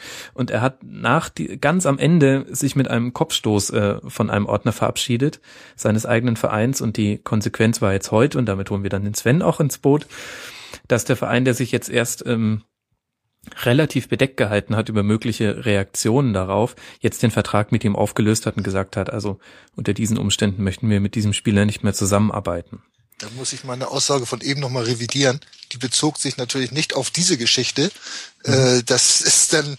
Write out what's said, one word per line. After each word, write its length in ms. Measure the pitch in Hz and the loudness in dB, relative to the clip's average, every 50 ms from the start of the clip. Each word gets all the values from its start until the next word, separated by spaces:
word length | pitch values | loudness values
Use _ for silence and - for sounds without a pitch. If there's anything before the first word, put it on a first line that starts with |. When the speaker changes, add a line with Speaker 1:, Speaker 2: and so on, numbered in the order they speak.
| - - - - - - - | -12 -16 -16 -16 -16 -14 -6
Speaker 1:
Und 160 | - 127 - | -6 -4 -2
er 100 | 110 107 | 0 0
hat 220 | 117 135 139 _ - | 0 0 -2 _ -18
nach 480 | 120 101 104 117 117 127 165 - - | -18 -12 -4 0 2 2 2 0 -4
die, 280 | - - 160 - - 139 | -8 -8 -8 -8 -6 0
ganz 280 | - 143 165 185 - | 0 2 2 2 2
am 120 | 143 139 135 | 2 2 2
Ende 460 | - 147 175 170 143 135 135 139 139 - | 4 4 6 6 6 6 4 2 0 -4
sich 260 | 135 - - 135 - | -6 -2 -2 0 2
mit 120 | 143 131 - | 2 0 2
einem 260 | 120 117 117 123 - | 2 -2 -2 -2 -2
Kopfstoß, 560 | - - - - - - 113 107 101 98 - | -2 -2 -2 -2 -2 0 2 2 2 2 0
äh, 300 | - 110 104 101 - - - | 0 0 0 0 0 -2 -6
von 220 | 69 - - 110 104 | -12 -4 -2 -2 0
einem 160 | 107 101 104 | 2 0 0
Ordner 280 | 107 107 104 - 120 110 | 0 0 0 0 -2 -2
verabschiedet, 680 | - 113 - - - - - 123 113 135 156 - - _ - - - - - - | 0 -2 -2 -2 -2 -2 -2 0 0 0 -2 -2 -6 _ -20 -20 -20 -20 -20 -12
seines 300 | - - 113 107 107 110 | -4 0 0 2 2 0
eigenen 320 | 120 113 113 120 123 117 | 0 0 2 2 2 0
Vereins. 460 | - - - 107 107 110 127 135 - 139 | 0 0 -2 0 2 0 0 0 -2 -2
Und 160 | 113 101 - | -4 0 0
die 180 | 107 101 107 | 0 0 0
Konsequenz 640 | - - - 117 107 104 113 - - 113 110 - - | -2 -4 -2 -2 0 0 -2 0 2 2 2 2 2
war 140 | 117 98 98 | 0 0 0
jetzt 160 | 98 - - | 0 -2 0
heute, 260 | - 110 139 143 143 | 2 2 2 2 2
und 80 | 139 123 | 0 -2
damit 240 | 104 98 95 98 - | -2 -2 -4 -4 -4
holen 140 | 104 98 98 | -4 -4 -4
wir 80 | 95 | -2
dann 140 | 101 95 101 | -4 -2 -4
den 100 | 101 107 | -4 -4
Sven 260 | - - 113 127 175 | -2 2 2 2 4
auch 180 | - - - - | 4 2 2 2
ins 200 | 160 135 - - | 0 -2 -2 0
Boot, 280 | - 143 139 - 131 - - - - - - - - - - - - - - - _ | 2 2 2 2 0 -4 -16 -16 -16 -16 -16 -16 -16 -16 -16 -18 -18 -18 -20 -12 _
dass 200 | - 120 117 - | 0 0 0 2
der 100 | - 131 | 0 -2
Verein, 300 | - 123 123 120 123 127 | -2 0 0 2 2 2
der 80 | 127 123 | 2 2
sich 180 | - 131 117 - | 0 0 0 -2
jetzt 160 | 117 - - | -2 -2 0
erst, 380 | - 120 117 120 - - - | -2 -2 0 -2 -4 -8 -4
ähm, 360 | 123 120 113 113 107 110 107 - _ _ _ _ _ _ _ _ _ _ _ _ _ _ _ - - - - - | -2 -2 0 2 0 0 -2 -6 _ _ _ _ _ _ _ _ _ _ _ _ _ _ _ -20 -20 -12 -4 0
relativ 460 | 120 123 147 156 147 - 135 113 - | 2 4 4 2 2 0 -4 -2 -2
bedeckt 280 | 120 110 - - - | 0 0 0 0 2
gehalten 400 | - 120 101 107 101 - - 110 | 0 0 2 2 0 0 0 -2
hat 140 | 110 107 - | -2 -2 -2
über 120 | 110 107 101 | 0 0 2
mögliche 640 | 104 107 110 - 120 107 - 113 104 - - 127 | 2 0 0 0 -2 -2 0 0 -2 -2 -2 0
Reaktionen 720 | 113 101 98 98 - - - - 113 113 143 143 123 101 | 0 0 0 0 -2 -4 -2 0 2 2 2 2 2 2
darauf, 420 | 95 95 95 98 101 113 - - - - - - - | 0 0 0 2 2 2 0 -2 -8 -20 -20 -14 -2
jetzt 220 | - 110 - - - | -2 -2 0 2 0
den 80 | 113 | 2
Vertrag 420 | - 110 101 - - 104 104 - 123 | 2 2 -2 2 2 2 2 2 0
mit 100 | 107 - | 0 2
ihm 140 | 107 101 | 0 2
aufgelöst 480 | - 104 104 - - 110 107 113 - - | 2 0 0 0 0 2 2 2 2 0
hat 140 | 117 - 113 | -4 -4 -2
und 40 | 98 | -4
gesagt 320 | 101 95 95 95 - - | -2 -2 -2 -4 -4 -4
hat, 160 | 98 95 - | -6 -4 -4
also 280 | - 107 101 104 98 - - - - - - _ - | -4 -6 -4 -6 -6 -8 -12 -20 -20 -20 -20 _ -12
unter 200 | - 120 - 101 | -6 -4 -2 -2
diesen 240 | - 113 104 113 98 | 0 0 0 0 0
Umständen 440 | 98 101 - - 110 104 95 98 98 | -2 -2 -2 0 -2 -2 0 0 -2
möchten 280 | 95 92 - - 110 | -2 -2 -2 0 0
wir 100 | 104 98 | 2 2
mit 140 | 98 101 - | 0 0 -2
diesem 180 | 117 107 104 101 | 0 0 0 0
Spieler 320 | - - 113 104 101 104 | 0 0 2 4 4 4
nicht 180 | 104 101 - - | 2 0 0 -2
mehr 120 | 104 95 | -2 -2
zusammenarbeiten. 880 | - 104 92 101 101 107 104 98 104 98 - 87 87 - - - - _ _ _ _ _ _ _ | 0 0 2 4 4 2 2 0 -2 -4 -4 -4 -6 -6 -10 -18 -20 _ _ _ _ _ _ _
Speaker 2:
Da 120 | - - - 117 | -18 -16 -14 -12
muss 160 | 127 131 - 139 | -10 -8 -8 -8
ich 100 | 127 - | -10 -10
meine 240 | 131 123 127 131 123 | -10 -8 -8 -8 -6
Aussage 380 | 127 139 - - 143 135 120 | -4 -2 0 2 0 0 0
von 160 | - 135 113 - | -2 -6 -6 -4
eben 180 | 127 139 143 | -4 -4 -2
nochmal 240 | 143 123 127 131 113 | -4 -4 -2 -2 -2
revidieren. 560 | 117 123 113 120 110 - 139 139 127 123 147 - _ - - - - - | -2 -2 -2 -4 -4 -2 2 2 2 2 0 -6 _ -20 -20 -16 -16 -12
Die 60 | 123 | -8
bezog 400 | - 120 - - - 151 147 - | -6 -2 -2 0 0 0 -2 -2
sich 180 | - 139 - | -6 -6 -4
natürlich 360 | - 127 117 - 135 131 117 131 | -4 -4 -4 -2 -4 -4 -4 -2
nicht 220 | 151 156 - - | -4 -4 -2 -2
auf 160 | 135 127 - | -4 -4 -4
diese 280 | - 156 175 180 180 123 | -2 -2 0 0 0 2
Geschichte. 520 | 117 113 - 131 120 - - 135 147 202 - - - - - - - - _ _ - | 2 0 2 2 0 -2 0 0 -2 -2 -2 -8 -16 -14 -14 -14 -14 -16 _ _ -2
Speaker 1:
Mhm. 80 | - 120 | 2 4
Speaker 2:
Äh, 300 | 131 131 127 127 123 120 | 4 6 6 4 2 2
das 380 | - 131 120 - - - - - | 2 0 2 4 2 2 2 2
ist 320 | 143 - - - - 170 | 2 4 4 4 4 2
dann, 220 | 156 147 147 139 | 0 0 -2 -6